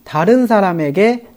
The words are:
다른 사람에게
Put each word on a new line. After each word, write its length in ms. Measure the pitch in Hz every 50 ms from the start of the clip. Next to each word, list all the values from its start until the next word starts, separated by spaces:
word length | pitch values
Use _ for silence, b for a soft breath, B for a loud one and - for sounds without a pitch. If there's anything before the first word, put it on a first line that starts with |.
| _
다른 420 | - - 151 160 190 240 254 254
사람에게 800 | 220 233 208 196 185 170 170 156 143 143 175 202 226 240 240 - - -